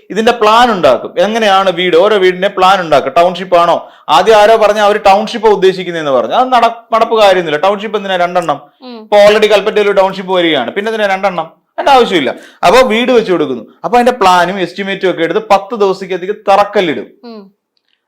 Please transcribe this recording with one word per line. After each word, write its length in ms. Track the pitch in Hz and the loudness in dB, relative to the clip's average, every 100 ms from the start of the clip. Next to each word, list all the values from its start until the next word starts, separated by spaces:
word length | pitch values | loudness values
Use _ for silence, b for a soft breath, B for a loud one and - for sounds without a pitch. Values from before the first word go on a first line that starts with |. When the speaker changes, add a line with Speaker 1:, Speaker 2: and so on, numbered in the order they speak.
| B | B
Speaker 1:
ഇതിന്റെ 220 | 196 226 | -4 -2
പ്ലാൻ 400 | 214 214 220 247 | 0 2 2 2
ഉണ്ടാക്കും. 480 | 196 147 117 107 - | 2 2 0 -2 -4
എങ്ങനെയാണ് 520 | 190 226 214 190 196 | -2 -2 0 0 0
വീട്, 260 | 170 180 160 | -2 0 2
ഓരോ 200 | 202 208 | 2 2
വീടിന്റെ 300 | 185 180 196 | 0 0 -4
പ്ലാൻ 340 | 196 185 196 | 0 2 2
ഉണ്ടാക്കും. 320 | 170 143 135 170 | 2 0 0 0
ടൗൺഷിപ്പ് 380 | 175 180 185 175 | 0 -2 -2 0
ആണോ? 360 | 175 139 - B B | 2 -2 -4 B B
ആദ്യം 260 | 156 190 220 | 0 4 4
ആരോ 220 | 208 226 | 6 4
പറഞ്ഞ 220 | 208 208 | 2 2
അവര് 200 | 202 208 208 | 0 2 2
ടൗൺഷിപ്പ് 420 | 196 214 233 220 | 2 0 -2 0
ഉദ്ദേശിക്കുന്നതെന്ന് 640 | 196 185 180 175 170 151 | 2 2 0 -6 -6 -2
പറഞ്ഞു. 220 | 127 117 | -2 0
അത് 200 | 185 254 | -2 0
നട-, 400 | 254 233 233 - | 2 0 -2 -4
നടപ്പ് 260 | 226 226 220 | -2 0 2
കാര്യമൊന്നുമില്ല. 480 | 208 185 165 147 190 | 4 2 0 -2 -2
ടൗൺഷിപ്പ് 300 | 208 214 208 | -4 -6 -6
എന്തിനാ 180 | 196 185 | -4 -4
രണ്ടെണ്ണം? 460 | 175 180 165 139 - _ | -2 -2 -4 -6 -10 _
Speaker 2:
ഉം. 180 | 254 233 | -20 -18
Speaker 1:
ഇപ്പൊ 180 | 220 208 208 | 0 4 6
already 220 | 214 208 | 4 2
കൽപ്പറ്റയിൽ 360 | 202 202 202 | 0 0 -2
ഒരു 80 | 202 | 0
ടൗൺഷിപ്പ് 420 | 196 190 185 185 | 2 0 -2 -4
വരികയാണ്, 380 | 185 170 147 - | -2 0 -2 -4
പിന്നെ 200 | - 214 | -6 -6
എന്തിനാ 220 | 220 202 | -2 -2
രണ്ടെണ്ണം? 320 | 190 196 175 160 | -2 -4 -4 -10
അതിന്റെ 460 | _ _ - 285 | _ _ -4 2
ആവശ്യമില്ല. 440 | 262 214 180 123 - B B 175 | 2 2 -2 -4 -6 B B 2
അപ്പൊ 140 | 233 | 4
വീട് 300 | 254 214 254 | 2 0 0
വെച്ച് 200 | 247 190 | 0 0
കൊടുക്കുന്നു. 320 | 170 143 123 - b 170 | -2 -2 -6 -12 b -2
അപ്പൊ 120 | 240 | 0
അതിന്റെ 140 | 240 | 0
പ്ലാനും 480 | 240 190 180 175 196 | 2 2 2 0 -2
എസ്റ്റിമേറ്റും 500 | 170 - 196 190 185 | -6 -6 -8 -4 -4
ഒക്കെ 140 | 160 | -2
എടുത്ത് 180 | 165 185 220 | -2 -2 0
പത്ത് 240 | 196 196 233 | -2 -2 -2
ദിവസത്തേക്ക് 600 | 202 190 190 180 185 208 - | -2 -2 -6 -8 -8 -6 0
തറക്കല്ലിടും. 600 | 196 202 214 175 143 190 _ | 0 0 -2 -2 -4 -8 _
Speaker 2:
ഉം. 280 | 240 220 196 _ _ _ _ _ | -20 -20 -20 _ _ _ _ _